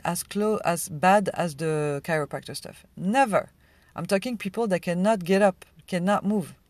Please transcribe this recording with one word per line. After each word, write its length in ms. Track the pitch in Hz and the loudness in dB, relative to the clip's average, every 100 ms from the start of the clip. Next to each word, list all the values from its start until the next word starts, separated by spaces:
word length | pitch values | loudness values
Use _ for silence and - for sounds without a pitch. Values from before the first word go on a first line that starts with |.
as 200 | - 175 | -2 -4
clo-, 360 | - 202 214 214 - | -6 -2 0 0 0
as 240 | 170 - | -2 -4
bad 400 | 151 180 208 190 | 0 6 6 4
as 220 | - 170 139 | -2 -2 -2
the 460 | 160 151 151 143 | -2 -2 -2 -4
chiropractor 520 | - 160 143 139 - 113 | -2 -2 -2 -6 -12 -14
stuff. 300 | - - - - | -14 -18 -20 -8
Never. 540 | 175 247 254 175 - _ _ _ _ | 0 2 4 2 -2 _ _ _ _
I'm 120 | - 175 | -10 -2
talking 320 | 196 240 233 | 0 0 -6
people 300 | 196 196 233 | -6 -4 -2
that 120 | 175 | -2
cannot 460 | 180 175 196 220 170 | -2 0 2 2 2
get 160 | 196 | 4
up, 240 | 202 185 - _ - | 4 2 -8 _ -6
cannot 400 | 180 180 202 190 | -2 0 0 0
move. 300 | 208 135 - _ | -2 -4 -10 _